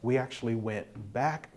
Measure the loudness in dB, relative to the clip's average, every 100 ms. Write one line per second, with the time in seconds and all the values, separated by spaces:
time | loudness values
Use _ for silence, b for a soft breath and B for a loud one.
0 | 2 2 2 -2 0 0 0 -2 -6 -12
1 | -6 0 0 0 -8